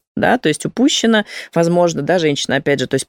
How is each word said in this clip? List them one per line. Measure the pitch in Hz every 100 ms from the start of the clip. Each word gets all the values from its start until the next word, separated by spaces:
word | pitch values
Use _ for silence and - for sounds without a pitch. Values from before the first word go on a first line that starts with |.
| _ -
Да, | - 233
то | -
есть | 151 -
упущена, | - 262 - 226 220 202 - - -
возможно, | 170 175 175 151
да, | 143 180
женщина, | 160 143 - 135
опять | 147 139
же, | 127
то |
есть | 131